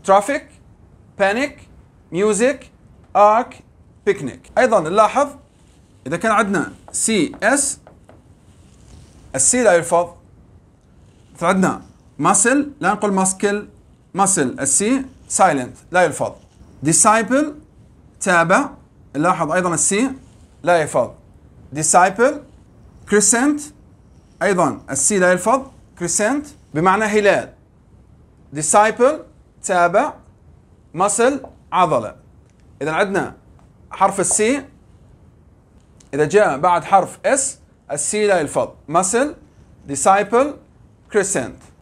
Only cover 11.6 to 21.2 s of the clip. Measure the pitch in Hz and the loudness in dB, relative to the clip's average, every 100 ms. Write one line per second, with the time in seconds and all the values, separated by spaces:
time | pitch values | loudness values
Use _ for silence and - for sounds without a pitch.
11.6 | 175 107 - _ _ - 156 202 233 277 | 2 -2 -12 _ _ -2 2 2 2 2
12.6 | - - 175 202 208 190 185 - 202 208 | -2 -4 -4 -2 -2 0 -2 -2 -4 -4
13.6 | 208 - _ _ _ 175 196 175 131 - | -8 -20 _ _ _ -2 0 0 -2 -4
14.6 | 139 - 208 269 269 - - - 190 143 | -2 -2 0 -2 -6 -18 -10 2 2 2
15.6 | 123 - - 175 175 143 110 - _ _ | -6 -14 -4 0 0 0 -8 -10 _ _
16.6 | - - 139 165 220 220 226 262 302 - | -20 -6 -2 2 4 2 0 -2 -2 -8
17.6 | - _ - _ - _ 196 175 170 208 | -20 _ -20 _ -20 _ 0 0 2 2
18.6 | 285 - _ _ - 139 165 185 - 185 | 0 -10 _ _ -12 -2 -2 0 -2 -2
19.6 | 180 156 - 196 254 262 - - - _ | -2 -2 -2 0 -2 -6 -20 -20 -20 _
20.6 | 160 175 147 143 113 - | 0 0 2 -2 -4 -8